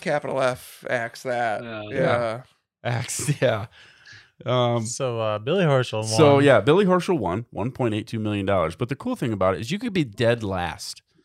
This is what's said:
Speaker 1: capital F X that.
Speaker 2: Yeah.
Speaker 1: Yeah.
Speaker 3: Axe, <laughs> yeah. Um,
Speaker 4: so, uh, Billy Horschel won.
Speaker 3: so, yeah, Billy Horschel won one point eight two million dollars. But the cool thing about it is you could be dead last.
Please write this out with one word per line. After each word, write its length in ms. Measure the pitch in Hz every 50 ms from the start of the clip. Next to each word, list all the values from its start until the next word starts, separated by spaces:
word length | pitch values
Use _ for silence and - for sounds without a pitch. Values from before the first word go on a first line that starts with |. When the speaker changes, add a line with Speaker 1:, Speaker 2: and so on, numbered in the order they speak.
Speaker 1:
capital 400 | - 175 147 147 - 123 135 135
F 440 | 135 127 127 - - - - - - -
X 340 | 127 120 117 117 - -
that. 400 | - 131 120 120 120 113 104 101
Speaker 2:
Yeah. 200 | 117 117 113 107 107 107
Speaker 1:
Yeah. 520 | 139 135 131 127 120 120 120 113 110 123 - _ _ _ _ _ _ _
Speaker 3:
Axe, 480 | - 120 120 120 131 - - - - 147 143
<laughs> 40 | -
yeah. 260 | 139 123 117 104 117 - _ - - - - _ _ - - - - _ _ - -
Um, 400 | 120 123 127 123 120 120 117 110
Speaker 4:
so, 340 | 113 - - 139 123 117 113
uh, 180 | 110 110 107 104
Billy 260 | 107 135 170 202 180
Horschel 360 | 151 139 127 120 - - 110
won. 40 | 110 110
Speaker 3:
so, 300 | 110 110 156 143 143 139
yeah, 200 | 143 139 131 104
Billy 240 | 98 139 156 190 214
Horschel 320 | 180 185 180 165 - 180 143
won 280 | 104 85 87 113 120 -
one 200 | - 92 101 131
point 240 | 127 - 127 113 107
eight 120 | 107 104 -
two 100 | - 110
million 260 | 107 107 104 101 98
dollars. 300 | 95 98 92 80 80 87
But 120 | - 123 -
the 80 | 139
cool 180 | - - 247 254
thing 160 | - 156 120
about 220 | 110 98 92 95 95
it 60 | 78
is 100 | 117 117
you 80 | 175 208
could 140 | 262 240
be 120 | 190 190 147
dead 380 | 113 101 - - 113 120 120
last. 600 | 110 95 95 90 87 82 78 - - - - - _ _ _ _